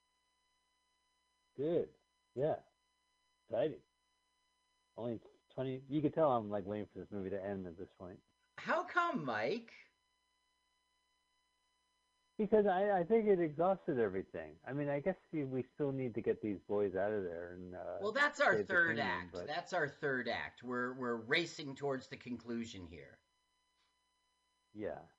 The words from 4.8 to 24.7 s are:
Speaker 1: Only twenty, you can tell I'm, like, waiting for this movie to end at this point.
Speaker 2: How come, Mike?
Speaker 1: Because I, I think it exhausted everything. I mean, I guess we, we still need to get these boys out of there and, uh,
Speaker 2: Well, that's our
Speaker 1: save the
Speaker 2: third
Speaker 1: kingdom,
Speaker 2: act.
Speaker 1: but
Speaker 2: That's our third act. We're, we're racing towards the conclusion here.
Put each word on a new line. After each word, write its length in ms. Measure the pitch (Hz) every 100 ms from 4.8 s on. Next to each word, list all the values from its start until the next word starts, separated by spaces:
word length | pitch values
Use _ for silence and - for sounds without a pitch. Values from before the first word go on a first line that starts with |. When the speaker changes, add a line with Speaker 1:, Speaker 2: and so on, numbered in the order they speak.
| _ -
Speaker 1:
Only 220 | 120 113 - - _
twenty, 300 | - 131 131 135
you 120 | 151
can 100 | 143
tell 180 | 160 151
I'm, 180 | 120 104
like, 160 | 104 92
waiting 220 | 104 95
for 60 | 95
this 120 | 90
movie 180 | 101 95
to 140 | 95 98
end 220 | 98 92
at 100 | 85
this 120 | 90 -
point. 200 | 92 101 _ _ _ -
Speaker 2:
How 260 | 208 320 359
come, 400 | 359 349 254 135
Mike? 460 | 107 117 233 - - - _ _ _ _ _ _ 988 988 988 988 988 988 988 988 _ _ _ _ _ _ _ _ _ _ -
Speaker 1:
Because 260 | 202 214 202
I, 340 | 180 208 190
I 40 |
think 240 | 165 226 214
it 120 | 185
exhausted 600 | 165 147 180 185 - 131
everything. 540 | 107 92 - 85 78 78 -
I 60 |
mean, 160 | 143 143
I 100 | 143
guess 160 | 185 180 _
we, 120 | 156
we 200 | 135 127 123 -
still 160 | 143
need 240 | 135 127 110
to 60 |
get 200 | 113 107
these 160 | 110 92 -
boys 280 | 104 101 92
out 160 | 101
of 120 | 107
there 280 | 90 85 87
and, 220 | 90 90 90
uh, 220 | 87 95
Speaker 2:
Well, 100 | -
that's 280 | 269 294 294
our 160 | 285 220
Speaker 1:
save 120 | 190
the 60 |
Speaker 2:
third 140 | 180 165 147
Speaker 1:
kingdom, 80 | 127
Speaker 2:
act. 260 | 90 87
Speaker 1:
but 140 | 87 101
Speaker 2:
That's 260 | 165 -
our 140 | 180 147
third 400 | - 147 131 117
act. 360 | 95 76 -
We're, 300 | 123 123 123
we're 220 | 131 123 117
racing 600 | 110 160 160 - 143 135
towards 320 | 143 131 127
the 80 | 135
conclusion 680 | 127 117 120 117 113 98 85
here. 300 | 80 67 - _ _ _ _ _ _ 1017 988 _ _ _ _ _ _ _